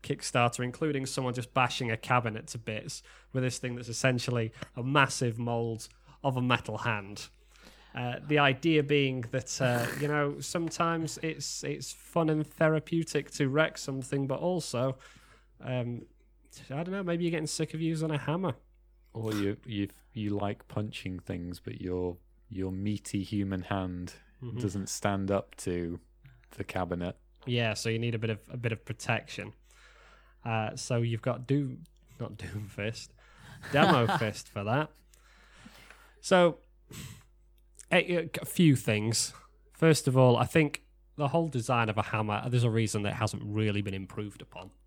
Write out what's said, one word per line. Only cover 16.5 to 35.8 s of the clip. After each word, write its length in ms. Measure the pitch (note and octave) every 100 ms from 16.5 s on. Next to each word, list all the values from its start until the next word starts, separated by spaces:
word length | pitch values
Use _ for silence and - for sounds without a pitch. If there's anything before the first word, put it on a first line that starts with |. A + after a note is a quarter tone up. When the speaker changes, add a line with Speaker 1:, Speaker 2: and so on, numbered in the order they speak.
| - -
Speaker 1:
I 60 | C3+
don't 80 | F3
know, 120 | G3
maybe 220 | F3+ E3+
you're 60 | E3+
getting 140 | E3 D3+
sick 280 | - D#3
of 60 | D#3
using 280 | D#3+ D#3+ D#3
a 80 | D3
hammer. 360 | - E3 F#3 - _ _ _ _ _
Speaker 2:
Or 180 | A2+ A2
you, 240 | G#2+ G2+ G#2 C3+
you, 220 | G#2 G2 - _
you 180 | A#2 G#2
like 380 | G2+ G2+ G#2 -
punching 500 | - G#2+ - - F2+
things, 400 | - F#2 F2 F2
but 220 | - -
your, 380 | F2+ F2+ F2+ F2 _ _ _
your 200 | F#2+ F#2+
meaty 520 | F#2+ G#2 G#2 - G2+
human 380 | F2+ G#2 G2 F#2+
hand 500 | F2+ G2 F#2 F2+ F2+ - - _
Speaker 1:
Mm-hmm. 200 | B2 A2+
Speaker 2:
doesn't 280 | A2 G2 F#2+
stand 440 | - G#2 G2 F#2+
up 240 | G2 - -
to 420 | - F2 E2+ F2 _ _ - - _ -
the 60 |
cabinet. 540 | F#2+ F#2+ F2 F2 F2 - _ _
Speaker 1:
Yeah, 300 | - A#2+ A2+
so 140 | G#2 A#2
you 100 | A2+
need 160 | A#2
a 60 | A2+
bit 100 | A2+
of, 80 | G#2+ -
a 40 | B2
bit 140 | A#2+
of 140 | A2+
protection. 680 | - A#2 - A2+ - - G2 - _ - - - - - _ _
Uh, 320 | A#2+ A2+ G#2+ -
so 220 | - A#2+
you've 240 | A#2 A2+
got 260 | - B2 B2+
Doom, 300 | C#3+ C3+ B2+ - _ _ -
not 160 | A#2 G#2+
Doom 320 | F#2+ G2+ G2+
Fist, 440 | - G#2 A#2 - - - - - - -
Demo 340 | C#3+ G3 D3 A2+
Speaker 3:
<laughs> 120 | -
Speaker 1:
Fist 300 | A2 - -
for 140 | G#2
that. 280 | G2+ C3 D#3 - _ _ _ - - - - -